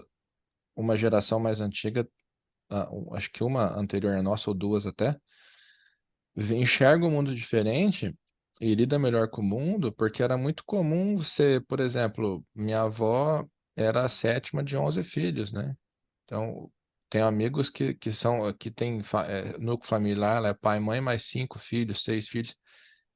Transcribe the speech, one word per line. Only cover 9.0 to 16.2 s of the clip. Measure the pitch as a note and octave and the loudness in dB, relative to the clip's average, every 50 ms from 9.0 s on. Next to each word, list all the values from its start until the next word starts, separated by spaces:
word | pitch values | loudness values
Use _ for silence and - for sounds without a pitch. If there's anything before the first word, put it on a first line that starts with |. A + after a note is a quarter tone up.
| C#3 B2 A#2 A2+ A2+ A2 | 2 4 4 2 2 0
com | - A#2+ | 0 -2
o | G#2 | -2
mundo, | G2 G2+ B2 C#3+ E3+ G#3 G#3+ D3 A2 | 0 0 0 -2 -2 0 0 -2 -2
porque | G2 - A2 A2 - - | 0 0 0 0 0 0
era | B2 B2 C3 | 0 0 0
muito | B2+ B2+ D3 D#3+ - - | 0 0 -2 -4 -4 -6
comum | - G#3 G3+ E3+ D3+ D#3+ F3 F#3+ G#3 G#3 | -4 -2 0 0 2 2 0 0 0 0
você, | F#3+ D3+ - - - D3 C#3+ C3+ B2+ - - | -2 -2 -2 2 4 4 4 4 2 0 -2
por | C3 C#3 | -2 -2
exemplo, | C3 B2 A#2+ B2 A#2 A2 - - A2 G2+ F#2+ E2+ - _ - | 0 0 0 0 0 0 0 -2 -2 -2 -2 -4 -6 _ -8
minha | G#2+ G#2 G#2+ A2 A2 | -6 -2 0 0 2
avó | A2+ A2 G#2+ A2+ A2+ A2 A#2 B2+ C#3+ D#3 D#3 D3+ D#3 - _ _ _ _ _ | 0 0 0 0 2 2 2 2 2 2 0 -2 -4 -6 _ _ _ _ _
era | - A2 A2 A2 A#2+ B2+ | 0 2 2 2 2 0
a | B2 | 0
sétima | - - - A2+ A#2 C#3 - - - D3 C#3+ | -2 0 0 0 0 0 -2 -4 -4 -4 -4
de | C#3 C#3 | -2 -2
onze | C3+ C#3+ D3 D#3 F#3 E3 | -2 0 0 0 -2 -4
filhos, | - - D3 E3+ F3+ D#3 B2 A2 G2+ | -4 -4 -2 -2 -2 -2 -4 -4 -6
né? | G#2+ G2+ B2 C#3 C3+ - _ _ _ _ _ _ _ _ | -6 -6 -6 -6 -8 -10 _ _ _ _ _ _ _ _